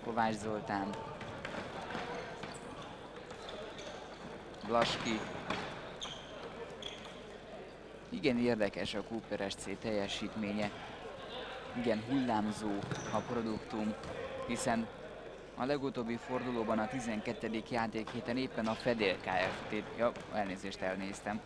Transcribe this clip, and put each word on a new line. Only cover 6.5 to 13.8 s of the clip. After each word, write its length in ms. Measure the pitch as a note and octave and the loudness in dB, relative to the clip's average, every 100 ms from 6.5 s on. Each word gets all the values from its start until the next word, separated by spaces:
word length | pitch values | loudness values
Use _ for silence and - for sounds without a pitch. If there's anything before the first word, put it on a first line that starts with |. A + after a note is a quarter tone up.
| - - - - - - - - - - - - - - - - | -8 -10 -8 -10 -10 -10 -10 -12 -12 -10 -10 -12 -12 -14 -14 -6
Igen 300 | - D3+ A#2+ | 4 6 8
érdekes 560 | A#2+ A2+ G2+ F2+ G#2 | 6 6 4 4 0
a 80 | G#2+ | 0
Cooper 480 | - A2+ - G#2 G2+ | -2 -4 -2 0 0
S 40 | |
C 120 | - - G2 | -2 -4 -2
teljesítménye. 920 | A#2 G#2+ G2 - G#2 A2 G2+ G#2 G#2 - - - - - - - - - - B2 | 2 2 2 0 -2 -2 0 2 0 -2 -8 -8 -10 -10 -8 -8 -6 -8 -6 0
Igen 240 | A#2 G#2+ A2+ | 4 4 4
hullámzó 680 | C#3 B2 A2 G#2+ G#2 G#2+ G2+ G2+ - - | 4 6 4 4 2 0 0 0 -2 2
a 60 | A2 | 0
produktum, 760 | G#2 A#2+ A2+ G#2+ - A2+ | 2 0 2 -2 -2 0